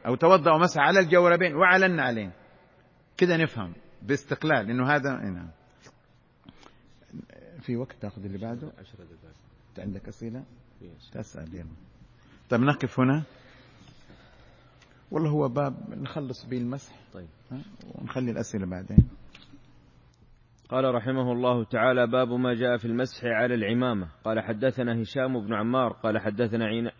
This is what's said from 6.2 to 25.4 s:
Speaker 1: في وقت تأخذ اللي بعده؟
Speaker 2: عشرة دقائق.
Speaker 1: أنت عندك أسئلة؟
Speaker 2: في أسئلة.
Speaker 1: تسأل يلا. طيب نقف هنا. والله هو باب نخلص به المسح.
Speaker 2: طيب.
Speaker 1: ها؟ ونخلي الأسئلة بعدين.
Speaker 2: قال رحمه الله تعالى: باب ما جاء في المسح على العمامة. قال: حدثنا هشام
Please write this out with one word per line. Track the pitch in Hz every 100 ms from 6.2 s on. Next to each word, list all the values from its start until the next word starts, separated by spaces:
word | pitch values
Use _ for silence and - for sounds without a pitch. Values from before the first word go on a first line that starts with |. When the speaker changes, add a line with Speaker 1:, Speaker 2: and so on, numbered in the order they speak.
| _ _ - - - 233 226 - - - - - - 165
Speaker 1:
في | - 120
وقت | 131 -
تأخذ | 104 98 98
اللي | 95
بعده؟ | 110 120 156 -
Speaker 2:
عشرة | 98 -
دقائق. | 85 82 80 - _ - _
Speaker 1:
أنت | -
عندك | 95 95 107
أسئلة؟ | 107 117 120 - - - -
Speaker 2:
في | 90 80
أسئلة. | - -
Speaker 1:
تسأل | 110 - 80 87
يلا. | 80 80 - - - - - - -
طيب | 120
نقف | 135 143 127 -
هنا. | 127 147 151 - - - - - - - - - - - - - - _ _ - _
والله | 151 160
هو | 151 143
باب | 123 143 123 -
نخلص | - 135 160 135 127 120
به | 123
المسح. | 120 135 - - -
Speaker 2:
طيب. | 92 82 - -
Speaker 1:
ها؟ | 131 196 202 - -
ونخلي | - 127 123
الأسئلة | 113 113 104 95
بعدين. | 90 95 104 - - - - - - - - - _ _ _ _ _ _ _ -
Speaker 2:
قال | 127 131 120
رحمه | 110 131 123
الله | 120 123 123
تعالى: | 110 117 120 127 120
باب | 127 127
ما | 123 127
جاء | 117 123 120
في | 117
المسح | 117 127 - 120
على | 110 123 120
العمامة. | 101 120 127 107 87 -
قال: | 113 110
حدثنا | 107 107 131 127 120 117
هشام | 110 139 131 123